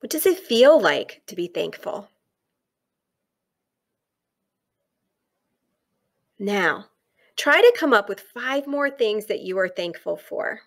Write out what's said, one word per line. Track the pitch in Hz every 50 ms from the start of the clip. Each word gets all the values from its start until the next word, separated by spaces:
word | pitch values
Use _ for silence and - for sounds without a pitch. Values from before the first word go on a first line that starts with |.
What | - 226
does | - 311 -
it | 381 359 359
feel | - - 240 226 247 277 320 302
like | 208 160 143 143 - - - _ _
to | - 208
be | 180 175 170
thankful? | - 170 170 165 - - - - - - 202 _ _ _ _ _ _ _ _ _ _ _ _ _ _ _ _ _ _ _ _ _ _ _ _ _ _ _ _ _ _ _ _ _ _ _ _ _ _ _ _ _ _ _ _ _ _ _ _ _ _ _ _ _ _ _ _ _ _ _ _ _ _ _ _ _ _ _ _ _ _ _ _ _ _ _ _ _ _ _ _ _ _ _ _ _ _ _
Now, | 202 196 202 202 185 160 143 - - _ _ _ _ _ _ _ _ _ _
try | - - 294 285 339
to | - 480 480 -
come | 320 302 254
up | 214 202 -
with | 196 -
five | - _ _ 240 240 254 269 277 277
more | 285 277 285 285 277
things | 277 277 247 214 208 214 208
that | - 196 -
you | - 185 185 190
are | 185 180
thankful | 180 - 175 170 165 - _ - -
for. | - - - - - - - - 220 _